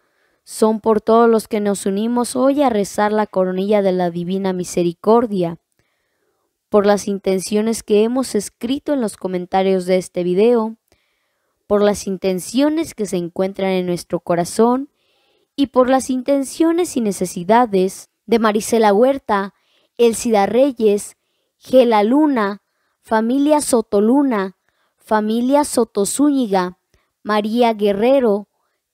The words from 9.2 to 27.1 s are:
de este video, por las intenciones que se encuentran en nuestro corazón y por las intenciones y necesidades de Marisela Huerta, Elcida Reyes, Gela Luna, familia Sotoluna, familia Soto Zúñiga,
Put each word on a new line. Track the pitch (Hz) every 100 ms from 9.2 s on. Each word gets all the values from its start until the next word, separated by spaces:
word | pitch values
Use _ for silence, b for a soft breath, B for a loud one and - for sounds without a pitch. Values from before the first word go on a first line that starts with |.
| 185 180 180 190 190 190 180
de | 185
este | 180 -
video, | 175 180 226 240 220 226 _ _ _ _ _ _ _ _ -
por | 208
las | 208 202 -
intenciones | 190 190 185 - 233 294 311 294
que | - 208
se | 185
encuentran | 175 - 190 196 190
en | 185 180
nuestro | 175 - 170
corazón | - 170 175 - 226 254 277 _ _ _ _ _ _ -
y | 277
por | 247 247
las | 262 247
intenciones | 262 247 277 262 - 330 339 349
y | -
necesidades | 220 185 180 - 175 220 247 196 190 - - _ -
de | 226
Marisela | 220 214 - 226 220
Huerta, | 202 254 269 - 208 196 - _ _ _ -
Elcida | 233 214 247 214
Reyes, | 196 226 285 247 214 208 - - _ _ _ _
Gela | - 254 240 214
Luna, | 208 269 311 262 202 202 _ _ _ _
familia | _ 220 226 269 285 302
Sotoluna, | - 240 220 202 214 269 277 220 190 - _ _ _ _
familia | - 214 214 226 247 285
Soto | 294 - 226 -
Zúñiga, | 196 - 294 277 240 190 180 180 _ _ _